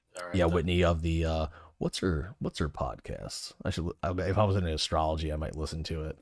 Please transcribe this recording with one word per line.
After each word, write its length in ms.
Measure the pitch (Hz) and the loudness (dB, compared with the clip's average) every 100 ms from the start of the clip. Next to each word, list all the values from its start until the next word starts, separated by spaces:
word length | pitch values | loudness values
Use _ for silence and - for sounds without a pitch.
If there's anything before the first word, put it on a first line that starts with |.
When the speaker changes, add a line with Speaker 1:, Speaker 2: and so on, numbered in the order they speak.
| _ - | _ -12
Speaker 1:
All 60 | 87 | -4
right, 80 | 95 | 2
Speaker 2:
Yeah, 100 | 85 | 4
Speaker 1:
then. 80 | 87 | 4
Speaker 2:
Whitney 280 | 82 87 | 2 4
of 200 | 87 82 | 4 4
the, 220 | 85 82 80 | 2 2 2
uh, 220 | 80 78 - - _ | 0 -2 -6 -20 _
what's 220 | 175 - | -4 0
her, 340 | 95 78 80 - | 0 0 -2 -6
what's 180 | 160 - | -6 -2
her 100 | 80 | -4
podcast? 880 | - 65 58 - - - - - - | -2 -4 -4 -8 -8 -8 -10 -12 -6
I 60 | - | -4
should, 220 | 92 85 - | -2 -2 -2
I, 80 | 85 90 | -2 0
if 180 | 90 95 | 0 4
I 40 | |
was 120 | 104 98 | 4 4
into 180 | 87 | 2
astrology, 580 | 78 - 80 78 80 78 | 0 0 2 2 2 0
I 40 | 76 | -2
might 200 | 76 - | -4 -4
listen 280 | 78 80 | -6 -4
to 220 | 78 82 78 | -4 -4 -6
it. 120 | - | -8